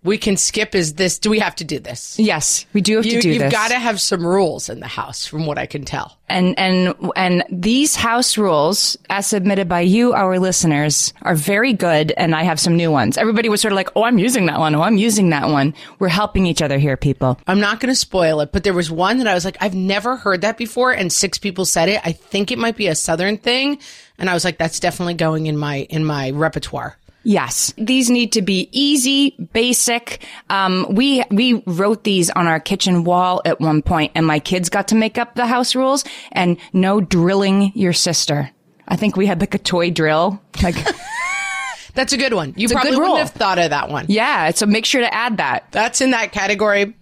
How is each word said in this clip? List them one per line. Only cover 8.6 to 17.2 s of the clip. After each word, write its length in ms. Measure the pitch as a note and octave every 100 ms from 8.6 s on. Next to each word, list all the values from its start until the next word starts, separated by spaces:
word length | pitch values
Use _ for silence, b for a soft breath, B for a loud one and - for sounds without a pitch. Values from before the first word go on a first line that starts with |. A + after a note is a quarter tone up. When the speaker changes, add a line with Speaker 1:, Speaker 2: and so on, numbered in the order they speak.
| D3+ G3+ - - -
Speaker 2:
as 200 | F#3+ G3
submitted 400 | G#3 F#3 G3 F#3
by 140 | F3
you, 300 | F3 G#3 A#3+
our 280 | A#3 F#3+ F#3
listeners, 760 | F#3 F3+ E3+ D3 D3+ - - -
are 140 | - E3
very 360 | D3 G3+ B3+
good, 380 | G#3 F3 D#3 D#3 -
and 180 | E3
I 80 | D#3+
have 160 | F3 D#3
some 180 | F#3 E3+
new 140 | E3+
ones. 260 | D3 A2+ -
Everybody 320 | A3 G#3 A3
was 120 | G#3
sort 100 | A3
of 60 | G3
like, 140 | F#3
"Oh, 80 | -
I'm 160 | A3+ B3
using 280 | B3 B3 F3
that 120 | -
one. 160 | D#3
Oh, 80 | D3+
I'm 140 | F3 G#3
using 340 | A3+ G#3+ F#3
that 180 | D3+ C3+
one." 240 | D3 C#3 D3 B B
We're 80 | F#3+
helping 380 | E3+ G#3+ G3+ F3+
each 160 | D#3+
other 160 | D3+ C#3
here, 180 | C#3+ C3
people. 420 | C#3+ C3